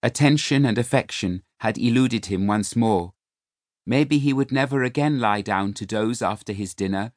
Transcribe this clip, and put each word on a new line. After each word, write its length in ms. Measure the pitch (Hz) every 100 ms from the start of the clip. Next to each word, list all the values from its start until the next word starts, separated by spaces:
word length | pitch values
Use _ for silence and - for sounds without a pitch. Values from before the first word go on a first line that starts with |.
Attention 600 | 120 - 143 147 - 139
and 140 | 139 107
affection 640 | 120 135 - - 98 90 - _
had 180 | 113 101
eluded 480 | 120 117 127 117 98
him 200 | 98 98
once 300 | 104 101 -
more. 380 | 113 98 85 _ _ _ _ _ _ _
Maybe 340 | - 123 143 147
he 140 | 143
would 180 | 135 135
never 320 | 135 135 139
again 380 | 127 127 147 147
lie 220 | 113 104
down 320 | 101 98 98
to 120 | 101 98
doze 360 | 110 110 120
after 300 | 98 107 -
his 220 | 101 98
dinner 380 | - 95 95 110